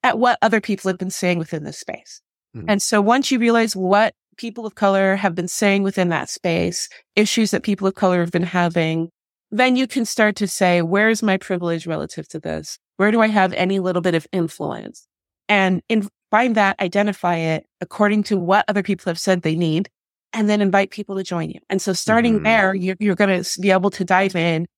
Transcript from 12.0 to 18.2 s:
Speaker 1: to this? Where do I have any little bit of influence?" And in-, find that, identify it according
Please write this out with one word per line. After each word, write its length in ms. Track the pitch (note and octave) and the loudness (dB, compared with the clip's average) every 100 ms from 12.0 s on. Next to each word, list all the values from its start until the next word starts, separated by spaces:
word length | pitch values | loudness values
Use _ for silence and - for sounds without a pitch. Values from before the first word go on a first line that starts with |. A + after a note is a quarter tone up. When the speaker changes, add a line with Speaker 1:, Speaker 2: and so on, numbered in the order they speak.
| D3+ - D#3 | -6 -10 -12
Speaker 1:
to 100 | D#3 | -10
this? 380 | D#3+ - D#3 - _ - | -8 -8 -10 -18 _ 0
Where 140 | G3+ | 2
do 100 | A3+ | 4
I 60 | A3 | 2
have 240 | G#3+ F#3 | 4 2
any 260 | - F#3 G3 | 0 0 0
little 220 | F#3 F3+ | 0 0
bit 100 | F3 | 0
of 140 | E3 D#3+ | 0 -2
influence?" 760 | F#3+ E3 - D3 B2+ G1+ - _ _ _ _ - | -4 -4 -4 -8 -8 -12 -18 _ _ _ _ 0
And 320 | G#3 F#3+ F3+ - | 2 2 0 0
in-, 180 | A3 G3+ _ _ | -2 -2 _ _
find 240 | A3 B3+ G#3+ | 0 2 2
that, 240 | G3 - | 2 0
identify 580 | F#3 G3+ G#3 F#3+ F3 E3+ | -2 0 0 -2 -2 -2
it 280 | E3 D#3+ - _ | -2 -4 -6 _
according 420 | F3 - G#3 G#3+ | -14 0 2 2